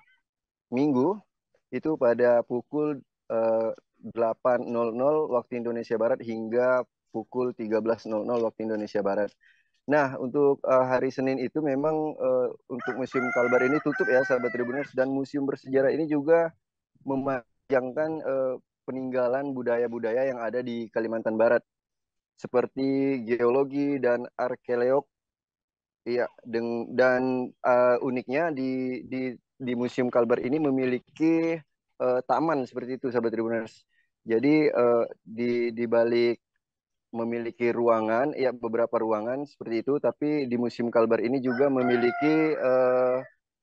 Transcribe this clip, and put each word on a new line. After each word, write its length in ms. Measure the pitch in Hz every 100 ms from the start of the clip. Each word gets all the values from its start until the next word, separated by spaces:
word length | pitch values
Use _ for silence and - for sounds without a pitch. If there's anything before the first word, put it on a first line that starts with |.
| _ _ _ _ _ _ _
Minggu 480 | 120 147 127 143 208 - _ _ _ _
itu 240 | 127 156 156
pada 480 | 123 117 120 120 117
pukul, 560 | 123 - 147 151 143 - _ -
eh, 440 | 113 113 113 113 107 _ _ 113
delapan 640 | 110 113 110 127 123 120
nol 240 | 117 117
nol 400 | 113 135 156 156
waktu 320 | 120 - 123 117
Indonesia 320 | 117 117 113
Barat 240 | 113 131
hingga 640 | 113 113 110 117 123 127 120 _ _
pukul 480 | 113 107 123 127 123
tiga 240 | 110 110
belas 240 | 110 113 -
nol 160 | 110
nol 240 | 107 120 113
waktu 240 | - 110
Indonesia 320 | 107 104 104
Barat. 320 | 98 98 101 - _ _ _ _ -
Nah, 240 | 147 139 131
untuk, 400 | 127 143 143 139
eh, 240 | - 131 127
hari 220 | 127 131
Senin 320 | - 131 131
itu 160 | 123 156
memang, 560 | 156 135 151 156 156
eh, 340 | - 131 127 123 - -
untuk 320 | - - 113
Museum 240 | 127 - -
Kalbar 320 | 127 123 123 127
ini 160 | 151
tutup 240 | 151 139 180
ya, 160 | 170
sahabat 300 | 135 127 120
Tribuners, 400 | 120 123 131 139
dan 160 | 131 131
museum 400 | 135 135 147 139
bersejarah 400 | 127 - 131 135
ini 160 | 127 160
juga 480 | 147 143 165 165 - _ _ _ _
memanjangkan, 1080 | - 135 135 131 - _ _ 131 127 127 156 160
eh, 340 | - 135 131 131 - _ -
peninggalan 720 | 131 131 127 123 131 143 131
budaya-budaya 760 | 120 117 120 117 113 117 139
yang 60 | 123
ada 240 | 113 120
di 240 | 127 117 113
Kalimantan 400 | 117 113 113 113
Barat, 320 | 110 117 117 - _ _ _ _ _ _ _
seperti 880 | - 123 117 - 135 135 139 135 110
geologi 720 | 120 120 131 139 139 143 143
dan 320 | 123 120 123 -
arkeolog. 720 | 127 123 - 123 123 135 - _ _ _ _ _ _ _ _ _ -
Iya, 240 | 123 120 - -
deng-, 480 | 117 117 117 117
dan, 560 | 123 127 127 131 127 127 - -
eh, 320 | 123 123 120 139
uniknya 480 | 127 120 135 170
di, 480 | 139 131 131 127 127 113
di, 240 | 131 131 117 _ _
di 160 | 127
Museum 400 | 120 123 - 123
Kalbar 320 | 123 117 120 123
ini 160 | 151
memiliki, 960 | 151 131 127 123 - - 156 165 165 165 - _ _ _
eh, 200 | 127 127 -
taman 400 | 120 160 147 123
seperti 320 | 123 123 127
itu, 80 | 135
sahabat 240 | 120 117
Tribuners. 480 | 113 113 113 113 - _ _ _ _ -
Jadi, 400 | 113 139 156 151
eh, 340 | - 120 120 113 - -
di, 480 | 110 120 120 120
di 120 | 113 117
balik 480 | 117 117 120 120 117 _ _ _ _ _ _ _
memiliki 640 | 117 117 117 117 - 120 -
ruangan, 560 | 120 113 110 113 143 143
ya, 160 | 127 120
beberapa 480 | 117 113 117 113
ruangan 400 | 113 107 110 131
seperti 400 | 143 _ - 113
itu, 160 | 110 147
tapi 480 | 123 - 147 151 135
di 80 | 123
Museum 320 | 120 - 120
Kalbar 320 | 117 113 113
ini 240 | 110 135
juga 240 | 127 123 143
memiliki, 880 | 131 123 120 120 - 147 156 156 151
eh, 640 | 127 127 127 127 127 127 131 _ _ _